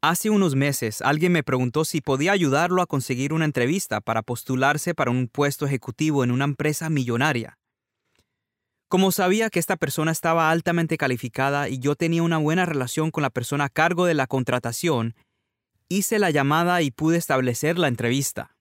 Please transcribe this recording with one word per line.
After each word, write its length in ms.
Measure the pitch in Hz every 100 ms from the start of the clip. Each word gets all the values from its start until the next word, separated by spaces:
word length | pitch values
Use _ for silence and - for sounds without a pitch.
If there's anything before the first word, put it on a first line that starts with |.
Hace 280 | 147 175 214
unos 240 | 214 185 135
meses, 440 | 143 135 113 -
alguien 280 | - 151 180
me 120 | 175
preguntó 420 | 139 131 127 147 160
si 160 | 160
podía 300 | 135 135 165
ayudarlo 500 | 202 156 135 175 185
a 60 | 175
conseguir 460 | 143 123 123 139
una 120 | 160 156
entrevista 560 | 135 123 190 - 107
para 220 | - 113
postularse 720 | 110 120 - 127 135 147 - 165
para 160 | 143
un 160 | 123 123
puesto 400 | - 143 139 143
ejecutivo 560 | 135 - - 156 143
en 80 | 123
una 140 | 123 139
empresa 440 | 139 147 147 160
millonaria. 720 | 151 123 117 147 127 113 - _ _ _ _ _ _ _ _ _ _ _ _ _
Como 240 | 185 190
sabía 400 | 185 180 208 220
que 80 | 180
esta 180 | 165 185
persona 340 | 160 - 160
estaba 380 | 160 165 165 160
altamente 480 | 165 170 170 165 160
calificada 720 | 135 123 123 - 135 143 143
y 80 | 131
yo 180 | 135 147
tenía 280 | 165 165
una 160 | 170 165
buena 260 | 151 165 180
relación 460 | 147 123 - 160
con 100 | 156
la 80 | 143
persona 360 | - 120 143 143
a 40 |
cargo 380 | - 165 175 180
de 80 | 156
la 100 | 131
contratación, 880 | 135 123 123 123 117 170 131 113 - _ _ _ _ _ _ _
hice 300 | 190 196 220
la 140 | 190
llamada 500 | 147 139 156 170 180
y 80 | 147
pude 280 | - 156 170
establecer 600 | - 135 127 120 147 170
la 100 | 156
entrevista. 680 | 117 117 131 135 - - _